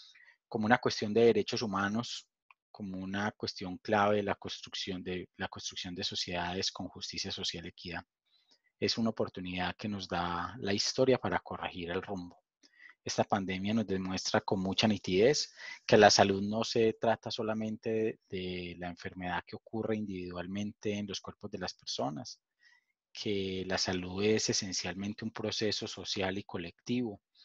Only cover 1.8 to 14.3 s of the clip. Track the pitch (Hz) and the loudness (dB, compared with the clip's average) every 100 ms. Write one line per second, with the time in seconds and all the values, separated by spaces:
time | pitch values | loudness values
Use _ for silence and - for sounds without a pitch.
1.8 | 101 107 123 - - _ _ _ _ - | 0 0 -4 -8 -14 _ _ _ _ -12
2.8 | 101 95 92 98 104 - 107 - 92 90 | -8 -6 -4 -2 -2 -4 -8 -6 -8 -8
3.8 | - 107 101 104 101 92 95 - - - | 2 4 6 4 2 -2 -6 -12 -10 -8
4.8 | - 92 90 90 90 - 95 - - - | -6 -6 -4 -6 -8 -8 -8 -6 -10 -8
5.8 | 92 90 95 101 - 87 87 90 92 - | -8 -6 -4 -4 -4 -2 -2 -2 -2 -4
6.8 | 95 - - - 98 95 92 87 87 - | -10 -8 -10 -8 -6 -6 -6 -6 -10 -12
7.8 | 90 85 - _ _ _ _ _ _ - | -10 -10 -10 _ _ _ _ _ _ -4
8.8 | 104 - 113 107 104 - 92 90 90 92 | -2 0 0 0 -2 -4 -6 -2 -2 -2
9.8 | 107 101 92 90 87 87 87 104 98 104 | -6 -6 -4 -2 0 -2 -4 -6 -2 0
10.8 | - - 131 127 104 85 - 87 - - | 0 2 4 4 2 -2 -4 -6 -6 -6
11.8 | 85 90 92 98 87 - _ _ _ _ | -4 -4 -4 -8 -8 -14 _ _ _ _
12.8 | - - - - 113 107 95 92 98 113 | -20 -14 -6 -2 0 0 0 -2 0 0
13.8 | 101 95 92 92 - | 0 -2 -2 -4 0